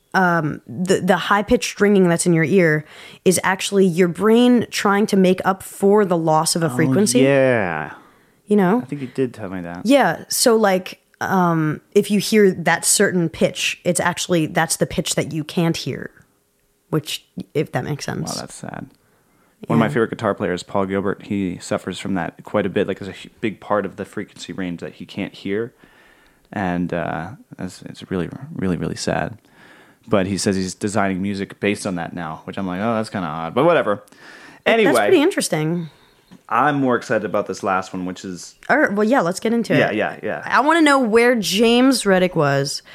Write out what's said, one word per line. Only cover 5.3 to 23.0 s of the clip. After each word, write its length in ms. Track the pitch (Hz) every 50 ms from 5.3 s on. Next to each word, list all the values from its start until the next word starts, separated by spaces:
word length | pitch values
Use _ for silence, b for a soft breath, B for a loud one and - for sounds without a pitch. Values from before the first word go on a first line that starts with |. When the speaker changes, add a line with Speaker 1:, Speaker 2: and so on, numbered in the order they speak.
| 185 185 -
Speaker 1:
up 160 | 185 190 -
for 440 | - - - - 196 196 202 214 208
the 120 | 175 180 170
loss 380 | 160 165 156 156 160 - -
of 80 | 175 165
a 40 | 160
Speaker 2:
Oh, 40 | 123
Speaker 1:
frequency. 440 | - 160 131 131 185 214 208 - -
Speaker 2:
yeah. 720 | 131 139 139 135 135 131 123 113 98 90 80 76 76 71 B B B B B B B B B B _ -
Speaker 1:
You 80 | 208
know? 260 | 208 190 175 - -
Speaker 2:
I 40 | 131
think 160 | - 151 143
you 60 | 135 123
did 260 | - - 135 120 120
tell 160 | - 107 92
me 120 | 95 92
that. 240 | 87 85 87 90 -
Speaker 1:
Yeah. 400 | 208 277 277 233 175 156 - - -
So, 280 | - - - 254 226
like, 460 | 226 214 196 190 185 185 - - - _ _ _ _
um, 600 | - - 190 190 180 175 165 160 156 151 151 - - _ -
if 160 | 202 196 -
you 80 | 208 196
hear 320 | - - 220 214 208 190
that 320 | 180 139 160 175 165 165 -
certain 420 | - - - 202 180 180 180 170 160
pitch, 500 | - - 196 156 - - - - - - -
it's 160 | 175 170 -
actually, 460 | 180 175 175 - - - 180 170 156 -
that's 300 | 180 175 160 165 - -
the 80 | - -
pitch 280 | - - 156 - -
that 160 | - - - 143
you 100 | 160 147
can't 320 | - - 185 170 165 160 -
hear, 340 | - 147 - - - - - - _ _ _ _ _ _ _ _ _ _ _ _ _ _
which, 340 | - 156 151 - - - - _ _ - - - -
if 160 | 147 156 - -
that 100 | - -
makes 220 | - 147 139 -
sense. 300 | - - - 160 - -
Speaker 2:
Wow, 60 | -
that's 120 | - - -
sad. 320 | - - - 50 50 - - - _ _ _ _ _ _ _ _ _ _ _ _ _ -
One 120 | - 117 113
of 20 |
my 80 | 113 107
Speaker 1:
Yeah. 60 | 147
Speaker 2:
favorite 160 | 120 113 -
guitar 240 | - - 117 104 101
players, 260 | - 107 90 90 87
Paul 240 | - - - 101 98
Gilbert, 380 | 95 98 98 95 101 - - -
he 340 | - 107 101 98 90 87 -
suffers 380 | - - 101 - - 95 92 -
from 160 | - - 98
that 300 | 90 82 80 - - -
quite 240 | - - 104 98 98
a 20 |
bit. 180 | 87 107 92 98
Like, 120 | 95
there's 100 | -